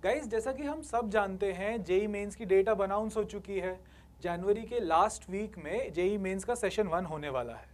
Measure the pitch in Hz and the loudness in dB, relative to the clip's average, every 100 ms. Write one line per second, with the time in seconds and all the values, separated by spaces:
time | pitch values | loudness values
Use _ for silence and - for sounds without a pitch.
0 | 180 277 254 220 226 269 294 311 311 233 | 2 0 0 -2 -2 -4 -4 -6 -2 -2
1 | 226 214 196 190 202 180 202 233 175 185 | 0 0 0 0 -2 -2 -2 -4 2 2
2 | 214 202 202 196 220 190 196 208 196 202 | 2 -2 -6 -6 4 4 6 4 2 2
3 | 220 214 208 208 196 196 180 185 - - | 0 -2 -4 -6 -6 -4 -2 -6 -12 -20
4 | - - 175 175 190 214 220 240 185 160 | -20 -8 -4 -2 2 2 2 -2 4 6
5 | 208 - - 190 214 180 151 202 262 160 | 4 2 -6 -4 -4 -8 -4 -4 -2 2
6 | 180 208 190 190 190 240 196 196 202 165 | 2 2 0 -2 -2 0 0 2 2 2
7 | 180 156 147 131 120 113 - | 0 -4 -2 -2 -2 -8 -16